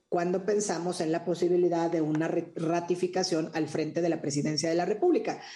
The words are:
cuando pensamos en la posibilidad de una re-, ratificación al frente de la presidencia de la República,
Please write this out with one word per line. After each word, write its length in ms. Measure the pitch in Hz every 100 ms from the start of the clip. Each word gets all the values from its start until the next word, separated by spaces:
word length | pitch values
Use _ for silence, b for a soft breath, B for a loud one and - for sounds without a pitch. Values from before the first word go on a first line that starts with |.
| _
cuando 360 | 180 175 185
pensamos 560 | 185 208 208 165 175 175
en 100 | 160
la 140 | 165
posibilidad 640 | 185 170 175 175 175 170 165
de 120 | 170
una 260 | 156 156 160
re-, 240 | 170 170 -
ratificación 960 | 160 170 170 180 180 180 175 160 170
al 120 | 165 151
frente 360 | 165 156 170
de 80 | 170
la 100 | 160
presidencia 480 | 151 143 143 151 165
de 60 |
la 100 | 170
República, 560 | 180 208 359 302 - - B